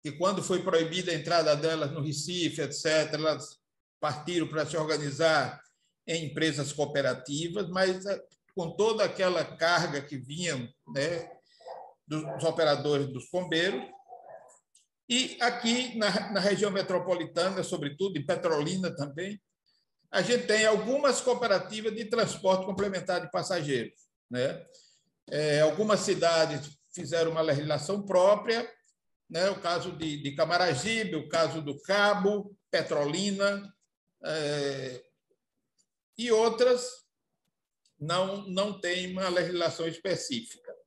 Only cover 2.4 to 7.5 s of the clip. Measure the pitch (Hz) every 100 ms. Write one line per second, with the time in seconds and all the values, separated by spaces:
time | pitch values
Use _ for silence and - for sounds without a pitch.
2.4 | 156 151 139 - 160 156 151 151 156 143
3.4 | - - _ _ _ _ 151 143 - 175
4.4 | 147 156 143 165 156 151 147 131 160 156
5.4 | 127 - - _ _ _ - 165 151 151
6.4 | 160 139 139 - 143 143 131 127 - 143
7.4 | 170